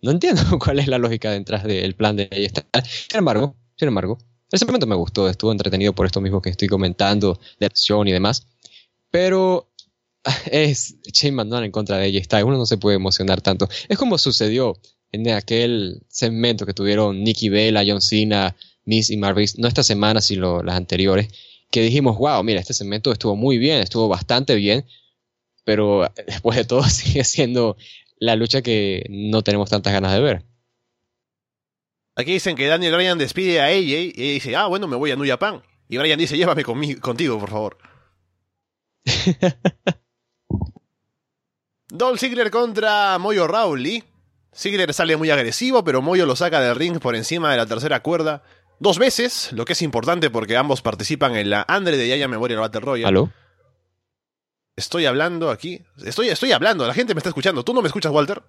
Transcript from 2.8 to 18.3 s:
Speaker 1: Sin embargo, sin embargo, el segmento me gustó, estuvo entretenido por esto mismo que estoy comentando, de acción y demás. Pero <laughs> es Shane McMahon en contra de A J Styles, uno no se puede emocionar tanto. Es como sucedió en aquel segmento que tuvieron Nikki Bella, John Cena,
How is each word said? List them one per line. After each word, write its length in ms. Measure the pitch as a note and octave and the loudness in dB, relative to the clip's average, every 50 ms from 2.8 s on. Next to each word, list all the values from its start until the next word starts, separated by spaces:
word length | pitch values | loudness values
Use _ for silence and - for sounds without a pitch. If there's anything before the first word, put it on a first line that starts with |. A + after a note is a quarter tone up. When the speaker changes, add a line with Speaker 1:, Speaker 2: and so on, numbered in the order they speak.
| B2+ | -4
Speaker 1:
Sin 340 | - - - - - - A3 | -2 -10 -12 -12 -6 -2 0
embargo, 380 | F#3+ D3 A2 G#2 C3 C#3+ - _ _ _ _ | 2 2 2 2 0 -2 -4 _ _ _ _
sin 120 | - D#3+ D3 | -2 -2 0
embargo, 300 | A#2 F#2+ F#2 F#2 A2+ - - _ _ _ _ _ | 0 0 -2 -2 -4 -6 -10 _ _ _ _ _
el 80 | - F#3+ | 0 0
segmento 280 | A#3+ A#3 B3 B3 D3+ | 0 2 0 0 0
me 80 | A2 G2+ | 0 0
gustó, 340 | F2+ E2+ - - A2 G2 F#2 | 0 0 -2 0 0 0 0
estuvo 240 | F2+ - - A2 A2 | 0 0 0 0 0
entretenido 400 | G2+ - G2 F2+ F#2+ G2 G#2 F#2 | 0 -2 -2 0 2 2 2 2
por 140 | - G2 | 2 0
esto 140 | F#2+ F#2 G2 G2 | 0 0 0 -2
mismo 180 | F#2+ G2 F#2+ | 0 -2 0
que 80 | - F#2 | -2 -4
estoy 180 | F#2 - - F#2+ | -4 -2 -2 0
comentando, 720 | G2+ F#2+ F#2+ F2+ F2+ _ G2+ G2 G2+ G#2 G2 G2 F2 - - - - _ | 0 0 0 0 0 _ 0 2 2 2 2 0 0 -2 -6 -20 -6 _
de 60 | G#2 | -2
acción 420 | G2 - - - - G#2 G#2 G#2 G2+ | -2 0 -2 0 2 2 2 2 2
y 40 | F#2 | 2
demás. 340 | F2+ F#2+ G#2 B2 - _ _ _ _ _ - - - _ _ _ _ _ _ | 2 2 0 -2 -2 _ _ _ _ _ -20 -20 -20 _ _ _ _ _ _
Pero 600 | - E3+ F3+ F#3 F#3 F#3+ F#3 F#3 F3+ F3 - _ _ - - _ _ _ _ _ _ _ _ | 0 0 2 2 2 2 2 2 0 -2 -4 _ _ -20 -20 _ _ _ _ _ _ _ _
<laughs> 260 | C3 C3 - - D#3 | -4 -4 -4 -4 -2
es 440 | - D3 D#3 D3 C#3 - - - - _ _ - G#2 | 2 2 2 2 2 0 -4 -8 -10 _ _ -2 0
Shane 200 | - D3 C#3+ C#3 | 2 2 2 0
McMahon 320 | B2+ A2 G#2 A#2 B2 A#2 | 0 -2 -2 -2 -4 -4
en 80 | G#2 F#2 | -4 -4
contra 260 | A2 G#2+ G2 G2+ F#2+ | -4 -2 0 0 0
de 100 | G2 G2 | 2 2
A 40 | G2 | 0
J 120 | G2 F#2 | 0 -2
Styles, 200 | - - G#2+ G2+ | 2 2 2 4
uno 120 | A#2+ C#3 | 4 2
no 80 | C3 A#2+ | 2 2
se 120 | A2 A#2 G2 | 0 0 0
puede 180 | G2+ G#2 G2+ | 2 2 2
emocionar 460 | G2 F#2+ F#2+ F#2 - F#2+ F#2+ F#2+ F2 - | 2 2 0 0 0 2 0 0 2 2
tanto. 260 | - G2 F#2+ G2 - - - - - | 0 0 2 0 -2 -2 -10 -4 -4
Es 100 | G#3+ G3 | -2 0
como 180 | C#4+ B3 G3 | 2 0 0
sucedió 640 | D#3+ - D3 B2 - A2 G#2+ A2 B2 C3 A#2 F#2 - _ _ _ _ _ _ - | 2 0 0 0 0 0 0 0 0 0 -2 -4 -6 _ _ _ _ _ _ -8
en 160 | A2 A2+ A#2 | -4 -2 0
aquel 720 | A2 G#2 G2 - A#2 A2+ A#2+ A#2+ A#2+ A2 G2+ F2+ F2+ - _ _ | 0 -2 -2 0 0 0 2 2 0 -2 -2 -4 -8 -12 _ _
segmento 560 | - - - A#2 A2+ A2+ A#2 A#2+ A#2 G2+ G#2 | -6 -2 -2 -2 0 2 0 0 0 0 -2
que 80 | F#2 F#2 | -6 -4
tuvieron 480 | F#2+ G2 G2+ G#2 G#2 G#2+ G#2 G2 F#2+ G2+ | -2 0 2 2 2 2 2 0 0 0
Nikki 260 | A2+ A2 - A2+ G#2+ | 0 0 0 0 2
Bella, 320 | G2 G#2 G#2+ A2 G#2+ G#2+ G2+ | 2 4 4 4 4 2 2
John 140 | G2+ G2+ G2+ | 2 0 0
Cena, 560 | F#2+ - - G#2+ G#2+ G#2+ | 0 0 2 2 2 2